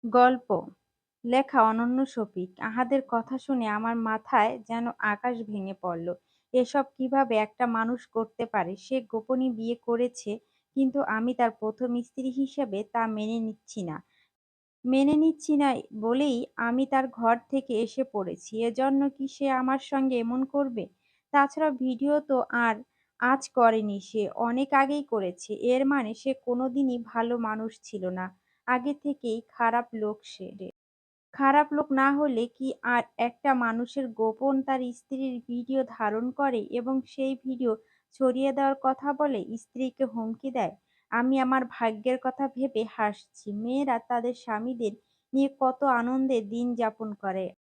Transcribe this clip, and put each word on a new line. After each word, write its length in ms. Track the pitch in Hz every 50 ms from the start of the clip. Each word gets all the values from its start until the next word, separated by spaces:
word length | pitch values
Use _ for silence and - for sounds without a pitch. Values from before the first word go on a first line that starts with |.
| -
গল্প 440 | 233 214 247 247 254 262 247 - _ 202 170 - - 196 _ _ _ _ _ _ _ _ _ _
লেখা 360 | 240 247 262 269 269 - 269
অনন্য 360 | 220 220 220 226 233 240 254 262 269
শফিক। 440 | 269 - 240 214 208 _ 185 180 185 185 -
আহাদের 420 | - 220 220 240 254 240 277 269 269 269
কথা 280 | 240 233 226 - 262 262
শুনে 280 | - - 269 254 226 214
আমার 280 | 208 214 220 233 233
মাথায় 560 | 233 226 220 220 220 _ - - 240 208 220 - -
যেন 260 | 214 - 226 233 233 233 233 _
আকাশ 340 | - 214 208 202 - 247 247 233
ভেঙে 320 | 226 208 208 202 190 190 196 190
পড়ল। 260 | - 185 175 165 170 175 175 - _ _ _ _ _ _ -
এসব 300 | 254 247 247 - 285 269 269
কিভাবে 420 | _ _ 262 254 262 269 269 233 233
একটা 280 | 214 214 214 _ _ 254
মানুষ 340 | 240 226 226 226 233 247 240 -
করতে 380 | _ _ 226 226 220 _ - 240
পারে? 260 | 226 - 208 175 170 190
সে 200 | 196 - - 262 262
গোপনে 480 | 233 _ - 226 220 226 262 254 262 262
বিয়ে 260 | 240 220 226 226 240
করেছে, 560 | 233 _ - 233 233 247 247 247 - - 214 208 233 _ _ _ _ _ _ _
কিন্তু 220 | 269 269 262 240 285 - -
আমি 240 | 214 220 226 247 254
তার 180 | - 247 226 220
প্রথম 360 | _ - 214 220 _ 254 247 240 240
স্ত্রী 260 | 240 _ _ - 254 262
হিসেবে 480 | 247 269 277 269 - - 277 226 190 196 214
তা 180 | _ _ 233 226
মেনে 320 | 226 220 214 214 214 226 233
নিচ্ছি 400 | 226 220 220 _ _ - - 220
না। 140 | 185 170 156 - - _ _ _ _ _ _ _ _ _ _ _ _ _ _ _ _
মেনে 300 | 247 254 269 277 285 302
নিচ্ছি 360 | 302 311 320 320 311 - - 302
না 120 | 285 285 277 247 - - - - 214
বলেই 360 | 208 226 240 262 294 294 254 233 262 - _
আমি 280 | - 233 233 240 254 269
তার 200 | 262 277 262 262 254
ঘর 280 | 247 - 233 226 233 233 - _
থেকে 240 | - 269 269 269 240 214
এসে 220 | 233 214 - - 262
পড়েছি। 480 | 269 - 214 190 175 170 180 - - 214 220
এজন্য 380 | 233 233 220 254 262 269 277 277 277 277
কি 140 | 277 _ 269 269
সে 180 | - - 285 269
আমার 300 | 262 254 254 254 269 269
সঙ্গে 360 | 262 - 285 269 262 269 254 240
এমন 220 | 226 233 240 254 262
করবে? 400 | 262 - 285 285 269 240 220 180 - _ _ _ _ _ _ _ _
তাছাড়া 380 | - 285 285 277 - 311 311 311 277 247
ভিডিও 360 | 262 262 254 233 269 285 294 302
তো 160 | 294 - 277 254 247 - -
আর 180 | 240 240 233 220 214 247 _ _ _ _ _ _ _
আজ 220 | 240 247 262 269 262 -
করেনি 500 | _ 254 240 226 226 226 214 208 202 202
সে, 220 | 196 - - 220 208 - -
অনেক 320 | - 233 233 240 254 277 269
আগেই 320 | 285 269 269 269 294 294 285
করেছে। 480 | _ 233 220 190 180 180 - - - 214 - -
এর 180 | 240 247 254 277
মানে 240 | 277 285 277 247 214 220
সে 160 | - - 269 262 269 _
কোনোদিনই 540 | - 247 240 254 262 247 277 277 262 247 240 226
ভালো 300 | 220 - 233 226 233 240 240
মানুষ 340 | 233 220 214 220 220 220 214 -
ছিল 220 | _ - - 208 185 185
না, 160 | 185 185 185 185 - _ _ _ _ _ _ -
আগে 240 | 254 247 240 285 285
থেকেই 440 | 294 _ 285 277 _ - 240 220 233 - _
খারাপ 360 | _ - 233 226 226 240 233 233
লোক 260 | - 220 214 208 214 214
সে। 260 | _ - - - 190 - - 196 190 - - _ _ _ _ _ _ _ _ _ _ _ -
খারাপ 340 | - 277 269 269 294 302 294
লোক 160 | 294 294 302 302
না 160 | 277 262 269 277
হলে 320 | 285 285 302 294 254 226 233
কি 220 | 240 _ _ 262 262 - _
আর 200 | - 233 240 240 233 - _ -
একটা 320 | 226 240 240 _ _ 277 269
মানুষের 520 | 254 240 226 226 233 247 240 - 277 262 240
গোপন 460 | 220 - 220 220 220 220 254 277 277 269
তার 180 | 262 285 269 254 254 247
স্ত্রীর 420 | 240 - _ _ 277 262 269 262 247 240 240
ভিডিও 340 | - 240 240 240 247 262 269 262
ধারণ 400 | 262 - - 226 208 208 220 240 254
করে 300 | 247 - 285 277 247 226 202 -
এবং 240 | - 240 233 247 269 269 262
সেই 280 | - - - 269 262 269
ভিডিও 360 | 254 _ 262 262 240 254 240 220 220 _ _ _ _ _ _
ছড়িয়ে 380 | _ - 269 254 247 254 269 277
দেওয়ার 240 | 262 277 277 269 269 269
কথা 260 | - 262 262 269 269 285
বলে? 280 | 285 277 302 294 269 208 175 - 220
স্ত্রীকে 480 | 226 - _ _ 240 262 254 - _ 269
হুমকি 460 | 240 220 233 226 220 226 - - 269
দেয়? 240 | 247 254 208 175 202 _ _ _ _ _ _ _
আমি 220 | - 233 240 254 262 269
আমার 220 | 262 254 262 262 254
ভাগ্যের 540 | 240 - - 233 226 220 214 214 254 254 254
কথা 260 | - 262 254 - 277 262
ভেবে 340 | - 240 262 269 - 220 214 220
হাসছি। 580 | - - 220 208 202 - - _ _ - - 214
মেয়েরা 440 | 202 208 220 233 254 277 285 269 247 233
তাদের 360 | 226 _ 247 240 233 240 247
স্বামীদের 600 | 240 - 240 220 208 220 247 262 233 233 208 208 - _ _ _ _ _ _
নিয়ে 160 | - 269 277 277 277 _
কত 220 | 269 254 262 - 285 277
আনন্দে 460 | 254 240 233 247 254 262 262 262 262 233
দিন 240 | 214 202 220 233 240 247 240
যাপন 340 | 226 233 220 220 _ 220 214 208
করে 320 | - - 196 185 190 185 180 185 _